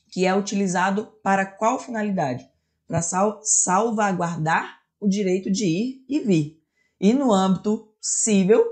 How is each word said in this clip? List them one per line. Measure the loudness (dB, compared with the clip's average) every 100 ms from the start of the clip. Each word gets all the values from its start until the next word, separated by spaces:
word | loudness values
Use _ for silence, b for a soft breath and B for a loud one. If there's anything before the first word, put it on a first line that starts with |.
| _
que | -2 0
é |
utilizado | 0 -2 -2 -2 0 0 -2 -6 -6
para | 0 0 -2
qual | -2 -2 -2
finalidade? | -4 -6 -4 -2 -4 -6 -12 _ _ _ -8
Para | -6
sal-, | -2 0 -2 -2
salvaguardar | 0 2 2 2 0 0 0 0 -4 -2 0 -2 -2 -12 _ _
o | -2
direito | 0 0 0 0
de | -2 0
ir | 0 -2 -8 -6
e | -4
vir. | 2 2 0 -6 _ _ _ _
E | 2
no | 4 2
âmbito | 2 2 0 0 -4 -6 _
civil, | -6 -2 2 2 4 4 2